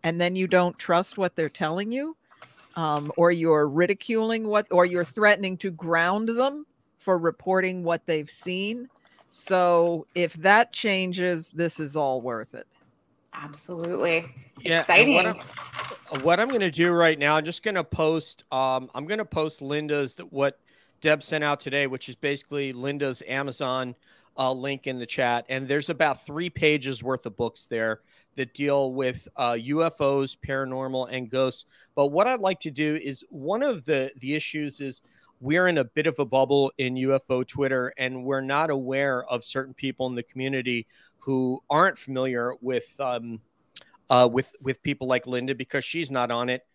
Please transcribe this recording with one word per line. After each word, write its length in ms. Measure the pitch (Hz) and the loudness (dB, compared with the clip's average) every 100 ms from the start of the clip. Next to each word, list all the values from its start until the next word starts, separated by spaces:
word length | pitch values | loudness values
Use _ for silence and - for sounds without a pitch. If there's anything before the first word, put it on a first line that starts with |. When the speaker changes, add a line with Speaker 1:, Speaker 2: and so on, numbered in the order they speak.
Speaker 1:
and 180 | 165 170 | -2 0
then 140 | 175 | 0
you 140 | 185 185 | 0 4
don't 280 | 185 180 170 | 4 4 0
trust 400 | - 175 190 - | 2 2 2 -2
what 180 | 185 - | -4 -2
they're 120 | 151 | -4
telling 440 | - 160 170 208 | -2 -4 -2 -4
you, 240 | 247 302 320 _ _ - _ - - | -4 -6 -10 _ _ -20 _ -16 -4
um, 360 | 160 147 147 - | 0 0 -2 4
or 140 | 170 | 4
you're 380 | 175 165 156 147 | 4 4 4 4
ridiculing 800 | 143 180 202 - 220 220 226 220 | 2 2 0 -2 -2 0 -2 0
what, 180 | 208 214 | 0 2
or 140 | 180 180 | 4 4
you're 180 | 175 | 2
threatening 520 | 170 - 208 208 196 185 | -4 4 4 4 2 -4
to 120 | 196 | -8
ground 580 | 165 165 165 165 202 226 | -8 0 2 2 0 -2
them 380 | 233 262 294 302 _ _ _ | 0 0 -2 -14 _ _ _
for 200 | - 180 | 0 2
reporting 680 | 165 160 - 190 185 185 | 2 -2 0 2 2 -2
what 200 | 170 165 - | -2 -2 0
they've 240 | 156 151 | -2 -2
seen. 580 | - - 185 196 233 254 _ _ _ _ | -12 -6 -4 -4 -6 -10 _ _ _ _
So 760 | - - 185 180 170 170 170 - | -14 0 2 4 6 4 0 -6
if 180 | 175 170 | -2 -2
that 380 | 160 165 208 233 | 0 4 6 4
changes, 800 | - 220 190 185 180 180 170 160 | 0 -2 0 0 0 0 0 -4
this 280 | 156 170 - | -2 -2 -2
is 160 | 151 | -6
all 260 | 147 143 131 | -2 0 0
worth 340 | 120 117 107 | -4 -8 -8
it. 120 | 120 - _ _ _ _ _ _ | -16 -18 _ _ _ _ _ _
Speaker 2:
Absolutely. 920 | - 147 147 - 175 170 180 151 165 170 - - - | -16 -10 -6 -4 -4 -4 0 2 2 -2 -18 -20 -10
Speaker 3:
Yeah, 140 | - | 0
and 60 | 165 | 2
Speaker 2:
Exciting. 340 | - 175 247 | 6 6 8
Speaker 3:
what 120 | 240 185 | 6 2
I'm, 960 | 214 - - - - - - - 147 | -2 -12 -16 -14 -12 -12 -12 -10 -2
what 160 | 139 175 | 2 4
I'm 100 | 233 | 2
gonna 220 | 254 190 | 0 0
do 220 | 147 170 | 2 2
right 260 | 175 170 156 | 6 4 4
now, 180 | 143 156 | 4 2
I'm 80 | |
just 180 | 156 170 | 0 -6
gonna 200 | 214 196 | -4 -2
post, 640 | 165 - 156 160 147 - - | -4 0 0 0 -4 -16 -6
um, 380 | 131 131 131 127 | -2 0 0 -4
I'm 120 | 123 151 | -12 -6
gonna 180 | 214 | -6
post 380 | 202 - 156 - | -4 -4 -4 -4
Linda's, 520 | 135 147 151 147 135 | -6 -4 -2 -2 -2
th-, 140 | - - | -6 -12
what 300 | 139 139 - _ _ _ _ | -2 -2 -2 _ _ _ _
Deb 220 | 156 151 | 2 2
sent 200 | - 156 | 2 -2
out 160 | 151 147 | 0 -2
today, 280 | - 139 139 | -2 -2 -2
which 220 | 127 - | -4 -10
is 60 | |
basically 580 | 123 147 143 - 143 139 | -6 -4 -4 -6 -6 -6
Linda's 500 | 123 135 143 139 123 - | -6 -6 -2 -4 -4 -6
Amazon 720 | 131 139 123 135 131 127 123 _ _ _ - | -6 -4 -4 -4 -2 -4 -10 _ _ _ -2
uh, 160 | 131 | -2
link 340 | 131 135 135 135 | 0 -4 -6 -6
in 120 | 127 | -8
the 80 | 120 | -8
chat, 380 | - 123 120 - | -2 0 0 -2
and 200 | 131 131 | -6 -2
there's 220 | 143 147 | -2 -2
about 340 | 151 156 135 - | 0 2 0 -8
three 240 | 147 175 | -8 -8
pages 520 | - 160 151 131 123 | 0 2 2 0 -6
worth 240 | 123 131 - | -4 -4 -6
of 100 | 101 | -6
books 300 | 117 - - | -6 -6 -8
there 340 | 117 113 110 _ _ _ | -4 -2 -4 _ _ _
that 200 | - 127 | -8 -8
deal 380 | - 143 143 135 | -4 0 2 2
with, 360 | 131 131 127 - - | 0 -2 -4 -12 -4
uh, 200 | 123 120 | -2 -2
U 240 | 117 147 | -2 0
F 160 | 165 - | 0 2
Os, 360 | 139 139 135 - | 2 2 -2 -6
paranormal, 720 | - 135 131 131 131 131 123 | -6 -4 -4 -6 -4 -4 -4
and 200 | 127 123 | -6 -4
ghosts. 360 | 127 131 127 - _ _ | 0 0 0 -14 _ _
But 140 | - 143 | 0 2
what 180 | 147 220 | 4 2
I'd 140 | 254 | 2
like 200 | 190 185 | 0 -2
to 100 | 165 | -6
do 260 | 139 151 156 | -2 -2 -2
is 280 | 143 135 - | -4 -10 -12
one 340 | 156 139 208 | -12 -4 -2
of 220 | 285 214 | -2 -2
the, 260 | 135 143 131 - | 0 0 0 -6
the 180 | 127 | -4
issues 460 | 151 - 156 147 139 | -4 -4 -6 -6 -6
is 220 | 139 127 _ _ _ _ | -10 -10 _ _ _ _
we're 280 | 127 160 185 | 0 2 4
in 100 | 165 | 4
a 60 | |
bit 220 | 123 - 147 | 0 0 0
of 120 | 123 | 0
a 60 | |
bubble 480 | 135 131 131 139 135 - | 0 2 4 4 2 0
in 180 | 131 127 | -4 0
U 180 | 131 | 0
F 140 | 135 _ | 0 _
O 140 | 127 | -2
Twitter, 500 | 127 143 139 131 123 - | -2 -2 0 0 -2 -4
and 260 | 131 127 | -6 -4
we're 160 | 127 135 | -4 -4
not 300 | 135 143 160 | 0 0 0
aware 540 | 139 127 135 139 127 | -2 -2 -2 0 -2
of 200 | 123 123 | -4 -6
certain 300 | - 135 135 | -4 -6 -8
people 320 | 131 139 127 131 | -8 -8 -4 -4
in 80 | |
the 80 | 123 | -4
community 640 | 117 131 131 135 127 120 110 _ _ _ | -10 -6 -4 -4 -2 -4 -6 _ _ _
who 440 | - 135 127 127 _ | -2 0 0 -2 _
aren't 300 | 147 185 185 | 4 4 2
familiar 560 | - 131 131 123 120 127 | -8 -4 -2 -2 -4 -4
with, 280 | 123 127 - _ | -4 -4 -4 _
um, 400 | 139 120 117 110 _ _ _ - - _ _ | -4 -4 -6 -12 _ _ _ -20 -20 _ _
uh, 200 | 123 123 | 6 8
with, 240 | 120 135 - | 4 -2 -6
with 220 | 135 131 | -6 -4
people 260 | - 143 131 | -4 -4 0
like 180 | 127 123 | 0 0
Linda, 280 | 127 131 | -4 -2
because 300 | 127 127 143 | -6 -4 -4
she's 260 | 131 165 151 | -4 -6 -4
not 200 | 135 123 | -2 0
on 180 | 120 123 | 0 0
it 180 | 127 _ | -2 _